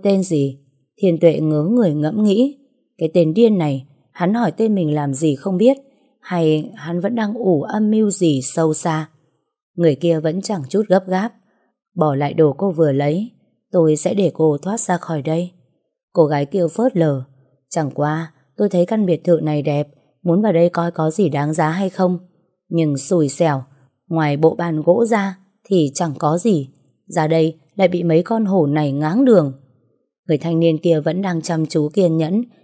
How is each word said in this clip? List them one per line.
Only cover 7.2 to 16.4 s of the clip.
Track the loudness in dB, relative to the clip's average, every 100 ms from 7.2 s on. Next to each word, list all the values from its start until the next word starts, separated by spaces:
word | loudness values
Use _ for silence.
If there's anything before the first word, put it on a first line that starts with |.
| -4
ủ | -2 0 0
âm | 0 -2 0
mưu | 2 0
gì | 0 0 0
sâu | -2 -2 0
xa. | 0 -2 -4 -6 _ _ _ _ _ _ 0
Người | 0 2
kia | 0 0
vẫn | -2 -4
chẳng | -6 -8 -4
chút | -2 0
gấp | 0 0
gáp. | -4 -4 -10 _ _ _ _ _ -2
"Bỏ | 0 0
lại | -2
đồ | 2 2 2
cô | -2
vừa | 2 2
lấy, | 2 0 -2 -6 _ _ _ _
tôi | 2 2 2
sẽ | 0
để | 0 0
cô | 2 0 0
thoát | -4 -4
ra | -2 -4
khỏi | -4 -6
đây." | -4 -4 -4 _ _ _ _ _ _
Cô | 0 2
gái | 2